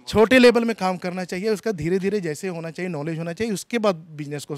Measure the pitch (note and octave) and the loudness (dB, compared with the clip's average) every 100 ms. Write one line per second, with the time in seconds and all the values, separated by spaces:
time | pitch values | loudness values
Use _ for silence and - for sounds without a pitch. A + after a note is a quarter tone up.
0 | - G3+ A3 C4 B3 A#3 A#3 A3 F#3 F3+ | -2 4 6 8 8 6 2 -2 -2 -2
1 | F3+ F#3 F3+ F#3 F#3+ G#3 A3+ F#3 D#3 F#3 | -6 -8 -8 -4 -2 -2 -2 -4 -2 0
2 | F#3+ G#3 E3+ D3 F#3+ F3 E3 D#3+ F3+ D#3 | 0 -2 -4 -6 -8 -8 -10 -8 -8 -6
3 | D3+ D#3+ E3+ E3+ A3+ G3 - A#3+ G#3+ E3+ | -6 -6 -6 -6 -4 -6 -4 -2 0 -2
4 | E3 D3+ C#3+ D3 - | -6 -12 -10 -10 -10